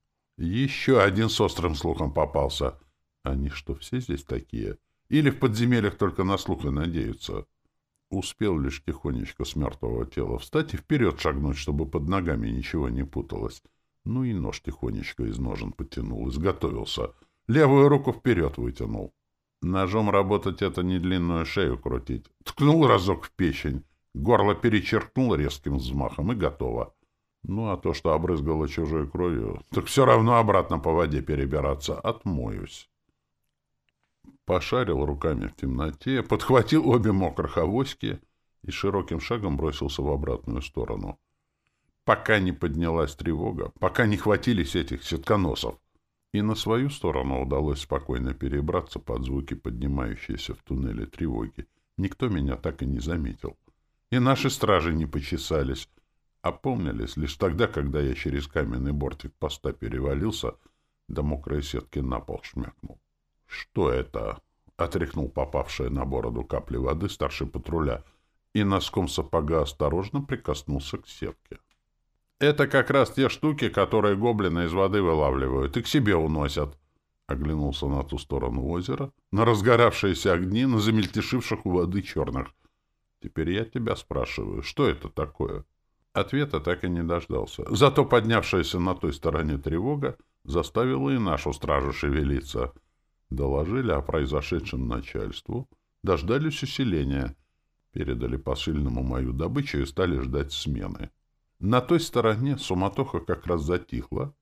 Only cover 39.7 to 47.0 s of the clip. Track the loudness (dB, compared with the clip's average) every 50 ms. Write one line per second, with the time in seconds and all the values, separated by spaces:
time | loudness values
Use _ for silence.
39.7 | -2 -2 -4 -4 -4 -2 0 0 0 0 0 -2 -4 -4 -4 -4 -4 -4 -6 -6
40.7 | -6 -6 -4 -4 -4 -6 -6 -8 -10 -12 _ _ _ _ _ _ _ _ _ _
41.7 | _ _ _ _ _ _ _ 4 4 4 6 4 4 4 4 2 0 0 -2 -2
42.7 | 0 0 0 2 2 2 0 0 -2 -4 -2 -2 -2 0 -2 -4 -4 -4 -6 -8
43.7 | -6 -2 -2 0 2 2 2 2 2 2 4 2 2 4 4 2 2 2 0 0
44.7 | 0 -2 -2 -2 -6 -8 -6 -6 -6 -6 0 2 2 2 4 0 0 -2 -4 -6
45.7 | -8 -10 _ _ _ _ _ _ _ _ _ _ -2 0 0 0 0 -2 0 0
46.7 | 2 2 2 0 -2 -2